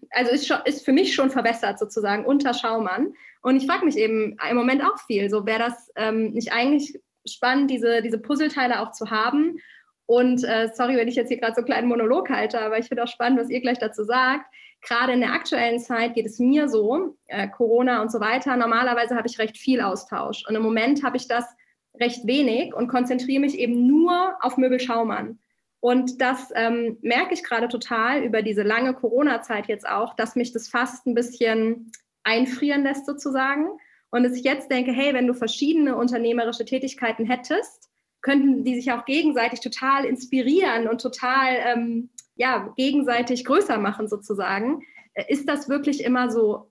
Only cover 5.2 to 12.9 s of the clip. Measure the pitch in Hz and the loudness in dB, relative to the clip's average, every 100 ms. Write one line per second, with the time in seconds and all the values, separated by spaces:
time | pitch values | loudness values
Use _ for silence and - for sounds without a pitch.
5.2 | 202 214 202 220 233 240 - - 220 220 | 0 -2 0 0 -2 -4 -12 -4 -2 0
6.2 | 220 220 233 233 254 294 285 - - _ | -2 -2 -2 0 2 2 0 -8 -20 _
7.2 | - - 247 262 277 254 233 233 226 220 | -18 -2 0 2 2 2 2 2 0 -4
8.2 | - 294 302 - 247 220 214 - 214 220 | -2 0 0 0 0 0 -4 -8 -4 -2
9.2 | 226 285 320 330 - - _ _ - 240 | 0 2 0 -2 -12 -20 _ _ 2 4
10.2 | 254 247 247 220 226 226 247 262 233 247 | 6 2 2 0 0 0 0 2 2 0
11.2 | 233 240 226 233 233 254 247 233 220 294 | -2 -2 -2 -2 0 0 2 2 2 2
12.2 | 370 226 220 226 214 220 240 | 0 -2 -2 -2 -2 -2 -2